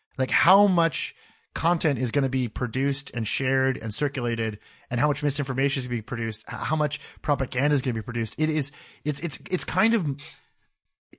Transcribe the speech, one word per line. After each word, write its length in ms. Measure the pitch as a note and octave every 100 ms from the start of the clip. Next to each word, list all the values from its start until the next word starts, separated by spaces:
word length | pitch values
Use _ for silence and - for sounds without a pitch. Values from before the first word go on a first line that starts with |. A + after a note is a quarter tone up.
| _ -
Like, 140 | C3
how 360 | - D#3 G3 G3+
much 460 | F3 E3 - - - - _ _
content 460 | - F3 F3 D#3+ C#3
is 120 | B2
gonna 180 | C#3+ C3+
be 180 | C3 B2
produced 640 | - A#2+ B2+ C#3 C3+ -
and 140 | A#2+ A2
shared 480 | - C3 C3+ C3 B2+
and 180 | A2
circulated, 680 | - C#3+ C3+ A#2+ A#2 A2+ G#2 - - -
and 100 | A#2+
how 80 | D3
much 160 | C#3
misinformation 580 | C#3+ C#3+ C#3 B2+ C#3 C3+
is 60 | B2
gonna 100 | A#2+
be 40 |
produced, 440 | - A#2 A2+ G#2 -
h-, 80 | G#2+
how 200 | - D#3
much 240 | D3 - - -
propaganda 540 | - C3+ C3 B2 D3 C#3+
is 60 |
gonna 140 | B2 A2+
be 60 |
produced. 340 | G#2 A#2 A2 -
It 120 | D#3
is, 220 | D3+ C3+ - - -
it's, 160 | D3+ C#3+
it's, 200 | E3 - -
it's 140 | F3+ -
kind 280 | F3+ A3+
of 280 | A3+ D3+ C#3 - - _ _ _ _ _ _ _